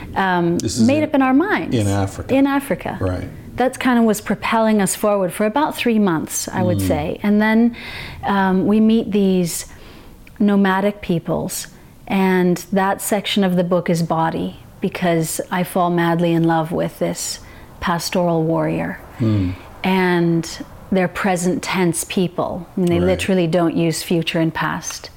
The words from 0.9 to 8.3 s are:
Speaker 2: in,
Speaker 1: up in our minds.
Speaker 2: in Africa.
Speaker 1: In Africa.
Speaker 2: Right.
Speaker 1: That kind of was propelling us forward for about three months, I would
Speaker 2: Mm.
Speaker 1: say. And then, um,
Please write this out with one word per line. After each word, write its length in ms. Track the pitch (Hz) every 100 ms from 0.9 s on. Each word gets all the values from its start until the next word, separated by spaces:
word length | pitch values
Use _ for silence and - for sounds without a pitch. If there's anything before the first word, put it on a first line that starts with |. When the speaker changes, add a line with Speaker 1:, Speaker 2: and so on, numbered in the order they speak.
| 269
Speaker 2:
in, 60 |
Speaker 1:
up 100 | 202
in 80 | 254
our 100 | 262
minds. 420 | 262 381 320 311
Speaker 2:
in 120 | 123 101
Africa. 460 | 98 98 - -
Speaker 1:
In 120 | - 277
Africa. 520 | 277 - 175 - 190
Speaker 2:
Right. 240 | 95 90 92 - - -
Speaker 1:
That 240 | 254 262
kind 180 | 254 240
of 60 |
was 160 | 226 202
propelling 640 | - 202 - 226 220 214
us 120 | 190
forward 380 | - 214 202 185
for 140 | - 214
about 280 | 247 294
three 240 | - 240 220
months, 480 | 202 160 - - -
I 160 | -
would 140 | 180 175
Speaker 2:
Mm. 80 | -
Speaker 1:
say. 300 | 151 156 -
And 180 | 208 208
then, 340 | 214 220 233 233 - - - -
um, 400 | -